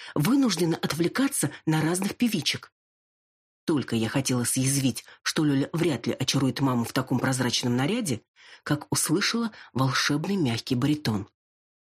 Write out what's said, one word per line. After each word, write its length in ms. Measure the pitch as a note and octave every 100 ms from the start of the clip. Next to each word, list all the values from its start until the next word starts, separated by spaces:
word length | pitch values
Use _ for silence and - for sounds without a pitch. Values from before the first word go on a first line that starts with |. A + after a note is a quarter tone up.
| -
вынуждена 640 | D#3 D3+ C#4 C4 E3 E3+ E3
отвлекаться 720 | - C#3+ F3 - C4+ - D3+ -
на 160 | - D#3
разных 360 | D#3 F3+ G3+ -
певичек. 560 | A#3+ F3+ - - - _ _ _ _ _ _ _ _ _
Только 320 | - D3+ - A#2
я 120 | A2
хотела 360 | C#3 C3 B2+
съязвить, 600 | A#2+ C3 C3 C#3 C3 A2+ - -
что 220 | - -
Леля 260 | D3+ C3+ C#3+
вряд 340 | E3 F3 B2+ B2
ли 60 |
очарует 480 | - C3 C#3 C3 B2
маму 240 | C3+ B2
в 80 | A2+
таком 260 | - - B2+
прозрачном 580 | C3 C3 A#2+ - B2 B2
наряде, 460 | C#3+ A3+ G3 A2 - _ - -
как 220 | - D3 -
услышала 600 | - - D#3+ - A#3 A3+ - -
волшебный 640 | A#2+ C3 C3 - D3 E3 G3+
мягкий 380 | C3+ A2+ -
баритон. 540 | B2 C#3 D3+ - G#2+ G#2 _ _ _ _ _ _ _